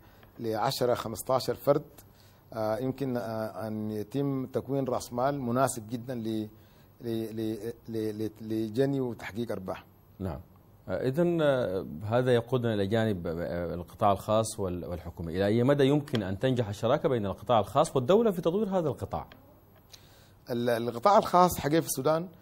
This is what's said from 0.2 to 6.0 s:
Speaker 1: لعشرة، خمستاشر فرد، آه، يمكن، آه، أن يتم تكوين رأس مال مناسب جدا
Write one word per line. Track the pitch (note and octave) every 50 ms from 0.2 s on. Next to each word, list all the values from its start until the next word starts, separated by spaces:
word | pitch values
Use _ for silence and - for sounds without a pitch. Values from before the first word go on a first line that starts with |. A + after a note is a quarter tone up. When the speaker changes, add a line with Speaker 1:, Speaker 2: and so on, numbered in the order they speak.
| - - - -
Speaker 1:
لعشرة، | A#2+ A2+ G#2+ G#2+ A2 B2 - - B2 B2 A#2+
خمستاشر | A#2 - A2 A2 - - - C3 B2 - - A2+
فرد، | - - C#3+ C#3+ D3+ - - - - - - - - - - - - _ - -
آه، | A2+ G#2+ G#2+ A2
يمكن، | A2 C3 C3 C3 - C#3+ C3 B2
آه، | A#2+ G2 A2 A2+ A2 A2 G#2+ - F2+ G#2+
أن | A2 G#2+ G#2+ G#2+ G#2+
يتم | G#2+ G#2+ G#2 - - C#3 C#3+ C#3+ C#3 C3 B2+
تكوين | - - A#2 - B2+ C#3 C#3 C3+
رأس | B2 B2 G#2 - - A#2+
مال | A#2+ B2+ C#3 C#3+ C#3+
مناسب | B2+ A#2 A#2 B2+ C3+ B2+ - A#2+ G#2+ G#2+
جدا | B2+ A#2